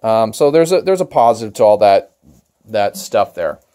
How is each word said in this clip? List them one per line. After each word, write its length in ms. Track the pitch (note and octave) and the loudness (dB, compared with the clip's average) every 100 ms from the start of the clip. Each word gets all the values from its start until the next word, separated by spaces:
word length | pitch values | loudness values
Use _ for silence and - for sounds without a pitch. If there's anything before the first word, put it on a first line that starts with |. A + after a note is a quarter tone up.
Um, 300 | A2+ A2 A2 | -2 -2 -2
so 180 | G#2+ D3 | 0 0
there's 200 | D3+ E3 | 2 2
a, 100 | F3+ | 0
there's 200 | F3 F#3+ | -2 -4
a 40 | F3+ | -2
positive 480 | D3 A#2 A2+ A2+ G#2 | 0 2 0 -6 0
to 80 | |
all 140 | G#2+ G#2 | 2 4
that, 340 | G#2 G2 - _ _ _ _ _ _ | 4 2 0 _ _ _ _ _ _
that 320 | G#2+ G2+ F#3+ | -4 -4 -6
stuff 360 | - A2 G2 | -6 -4 -4
there. 260 | - E2 D2+ _ | -4 -8 -8 _